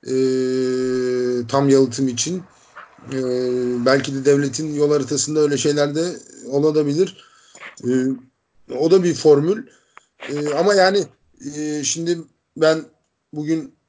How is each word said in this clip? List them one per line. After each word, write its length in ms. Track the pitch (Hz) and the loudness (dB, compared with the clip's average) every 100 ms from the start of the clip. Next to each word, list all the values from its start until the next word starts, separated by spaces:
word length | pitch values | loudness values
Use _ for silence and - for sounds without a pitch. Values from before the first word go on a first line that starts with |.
| - | -4
E, 60 | 131 131 131 127 131 127 127 127 127 127 127 123 123 120 | 0 0 0 -2 -2 -2 -2 -2 -2 -2 -2 -2 -4 -2
tam 200 | 139 139 | 0 4
yalıtım 400 | 135 135 117 135 | 4 4 0 -4
için. 340 | 120 - 180 - _ _ - - _ - | -2 -4 -6 -10 _ _ -20 -20 _ -10
E, 60 | 131 127 127 127 123 123 123 120 | -6 -4 -2 -2 -2 -2 0 2
belki 280 | 139 139 | 2 0
de 100 | 135 | -2
devletin 500 | 135 143 143 120 160 | 2 4 2 -2 -6
yol 160 | 147 147 | 0 2
haritasında 500 | 147 127 147 - 151 | 2 0 -2 -2 0
öyle 160 | 147 143 | 2 2
şeyler 380 | 156 147 143 | 0 0 0
de 220 | 143 175 165 - - - | 0 -4 -6 -16 -20 -6
olabilir. 760 | 139 151 151 147 147 190 - - _ _ - - - | 0 2 2 0 0 0 -2 -20 _ _ -20 -20 -10
E, 60 | 123 131 131 127 - _ _ _ _ 127 | -2 0 0 -4 -10 _ _ _ _ -4
o 120 | 160 | 2
da 140 | 190 | 4
bir 100 | 175 | 4
formül. 520 | 151 156 143 156 214 - _ _ - _ _ - | 2 6 6 4 -2 -6 _ _ -20 _ _ -10
E, 200 | 143 147 | -6 -4
ama 260 | 147 185 | 0 2
yani, 300 | 202 185 202 - _ _ _ 139 147 | 4 4 2 -2 _ _ _ -14 -8
e, 280 | 151 151 | -6 -4
şimdi 340 | 139 160 165 175 160 _ _ - | -4 -4 -4 -4 -6 _ _ 0
ben 280 | 156 160 147 _ _ _ _ | 2 2 -4 _ _ _ _
bugün 420 | 151 151 160 139 _ | -10 -4 -4 -6 _